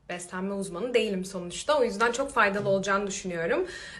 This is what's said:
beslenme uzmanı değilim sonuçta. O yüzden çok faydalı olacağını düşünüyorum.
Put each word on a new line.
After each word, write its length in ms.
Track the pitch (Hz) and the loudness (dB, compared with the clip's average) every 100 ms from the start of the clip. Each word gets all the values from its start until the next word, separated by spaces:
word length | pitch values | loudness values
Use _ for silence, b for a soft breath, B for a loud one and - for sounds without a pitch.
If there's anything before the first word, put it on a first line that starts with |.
| - | -8
beslenme 440 | 180 - 185 196 | -10 -8 -6 -4
uzmanı 400 | 202 180 170 247 | -4 -4 -4 0
değilim 320 | 247 220 190 185 | 2 2 -2 -4
sonuçta. 540 | 185 175 - - 302 | -6 -8 -6 2 4
O 40 | |
yüzden 280 | 226 196 233 | 4 4 2
çok 200 | 240 277 | 2 0
faydalı 380 | 240 202 202 202 | 4 4 4 2
olacağını 380 | 196 202 196 202 | 2 4 0 0
düşünüyorum. 600 | 196 185 170 170 302 370 B B | -4 -6 -2 0 0 -2 B B